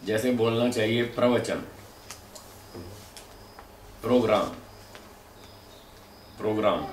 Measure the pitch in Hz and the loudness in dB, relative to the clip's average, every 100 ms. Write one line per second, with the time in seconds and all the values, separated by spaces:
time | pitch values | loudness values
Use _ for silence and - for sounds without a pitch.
0 | - 110 127 123 113 113 123 113 113 117 | 0 0 2 2 2 4 2 2 2 2
1 | 120 - 123 120 - - - - - - | 0 2 4 4 2 -4 -6 -14 -20 -20
2 | - - - - - - - - 90 104 | -18 -18 -18 -20 -20 -20 -18 -16 -14 -16
3 | 98 - - - - - - - - - | -18 -20 -20 -20 -20 -20 -20 -20 -20 -10
4 | - 123 110 104 - - - - - - | 2 4 6 4 2 -6 -16 -20 -20 -20
5 | - - - - - - - - - - | -20 -20 -20 -20 -20 -20 -20 -20 -20 -20
6 | - - - - 107 107 104 98 95 | -20 -20 -20 -6 -2 2 2 2 -2